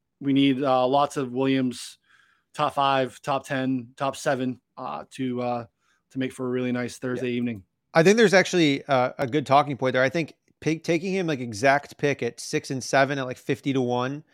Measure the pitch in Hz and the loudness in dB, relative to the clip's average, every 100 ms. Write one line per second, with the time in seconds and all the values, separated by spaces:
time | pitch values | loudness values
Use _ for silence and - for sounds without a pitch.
0 | _ _ 139 139 139 127 143 127 127 143 | _ _ 0 4 4 2 2 2 2 2
1 | 143 151 127 123 135 135 127 120 - - | 2 -2 -6 -2 0 0 0 -4 -12 -18
2 | _ _ _ _ _ - 143 - 139 135 | _ _ _ _ _ -4 -2 0 0 2
3 | 127 - - 135 - 135 131 131 120 - | -2 -6 -6 -6 -4 -4 -2 -4 -8 -8
4 | 139 135 156 127 127 120 _ - 131 147 | -6 -4 -2 -2 -4 -8 _ -14 -12 -12
5 | - - 127 123 123 120 117 _ _ _ | -12 -8 -6 -4 -4 -6 -10 _ _ _
6 | _ 135 131 131 127 127 123 123 120 - | _ -8 -8 -6 -6 -4 -2 -4 -6 -8
7 | 127 123 123 120 120 107 - _ _ 165 | -8 -4 -4 -2 -4 -6 -14 _ _ 4
8 | 165 226 208 185 185 185 156 139 - 131 | 6 6 6 6 4 4 4 2 0 0
9 | 127 - 135 147 131 139 143 127 131 127 | 0 -2 -2 -2 4 4 4 -2 0 2
10 | 131 170 151 - _ _ 151 160 - 170 | 2 0 -6 -10 _ _ -4 -2 -2 -2
11 | 190 190 165 135 120 101 135 143 - - | -2 -2 -2 -4 -6 0 2 2 0 -4
12 | 143 135 120 - - - - 131 - 135 | -2 -2 -4 -6 -6 -6 -6 -8 0 2
13 | 135 143 127 123 - 139 139 131 123 123 | 2 0 -6 -8 -6 -4 -2 0 0 0
14 | 127 143 - | -2 -6 -14